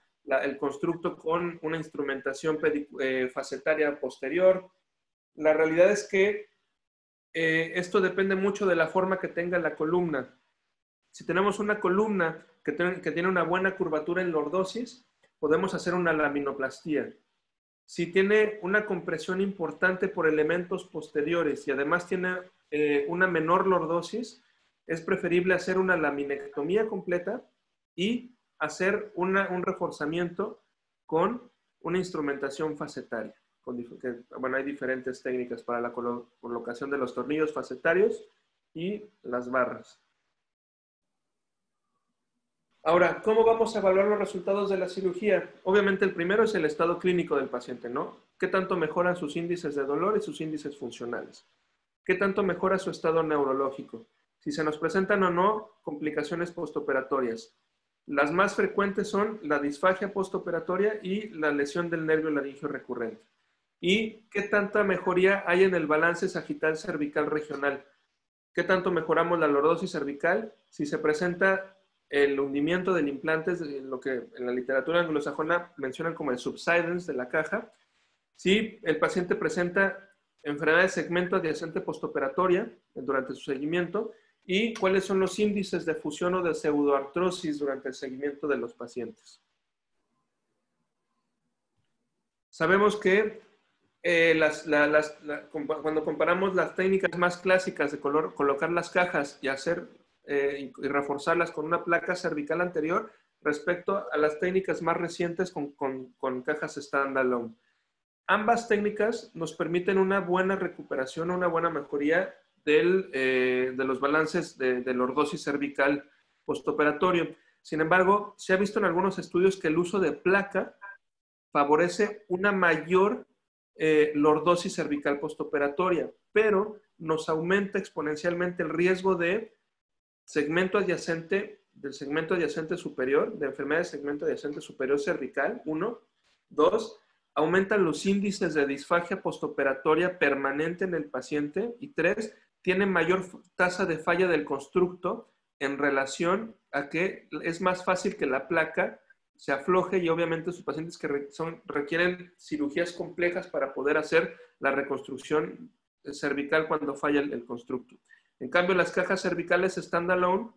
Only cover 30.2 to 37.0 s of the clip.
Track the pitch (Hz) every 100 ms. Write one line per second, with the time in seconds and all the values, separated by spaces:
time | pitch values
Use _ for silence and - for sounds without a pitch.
30.2 | 175 175 208 - _ _ _ _ - 160
31.2 | 196 247 - _ _ _ 160 180 180 160
32.2 | 143 139 139 - 156 147 147 135 - 113
33.2 | 107 - _ _ - 123 117 - 127 117
34.2 | - - 131 135 139 139 127 131 127 127
35.2 | 131 127 123 117 - 120 120 120 120 120
36.2 | 120 _ 120 120 120 120 139 139